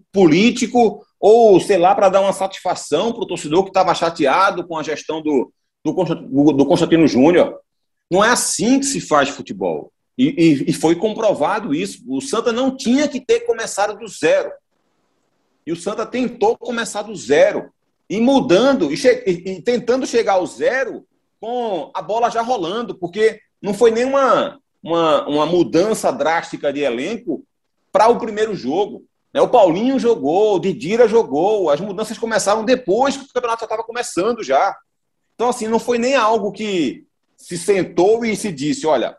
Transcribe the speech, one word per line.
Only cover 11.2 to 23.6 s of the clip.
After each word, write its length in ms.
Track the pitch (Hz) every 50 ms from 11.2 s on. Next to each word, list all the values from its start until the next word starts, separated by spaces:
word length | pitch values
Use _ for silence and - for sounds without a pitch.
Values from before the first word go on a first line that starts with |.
| 226 208 160 127 143 165 196 220 202 180 139
isso. 280 | 160 196 190 - - - 120
O 120 | 131 135 127
Santa 280 | - 202 226 233 247 220
não 220 | 240 269 269 262
tinha 320 | - - 220 247 285 302
que 140 | 285 285 247
ter 200 | - - 466 466
começado 560 | 466 480 233 233 220 - - - - 214 208
do 120 | 196 233 196
zero. 420 | - - 147 160 185 190 151 - - - _ _ _ _ _ _ _ _ _ _ _ _ _ _ _ _ _ _ _ _ _
E 60 | 147
o 60 | 165
Santa 280 | 165 - 202 214 233 214
tentou 540 | - - 247 254 220 - - 196 220 240 -
começar 440 | - - 240 233 220 - - 208 214
do 120 | 220 214
zero. 560 | 160 107 110 139 160 185 208 180 123 - - _ _ _ _ _ _ _ -
E 120 | 170 214
mudando, 720 | 233 254 277 262 175 131 170 190 247 277 269 208 170 139
e 60 | 151
che-, 260 | - - 247 226 - -
e, 260 | 196 175 170 - 190
e 120 | 190 175 147
tentando 440 | 240 247 226 - - 247 262 262
chegar 260 | - - 233 208 202 196
ao 140 | 185 175
zero 600 | 127 - 117 143 180 240 269 262 220 151 117 - _ _ _ _ _ _ _
com 520 | 202 226 247 247 233 220 190 160 135 - -
a 80 | - 165
bola 280 | 160 208 233 240 220
já 120 | - 226 226
rolando, 560 | 233 254 220 165 160 202 233 - 185 175 -
porque 400 | 175 170 - 214 214 220 214 - _ _ _ _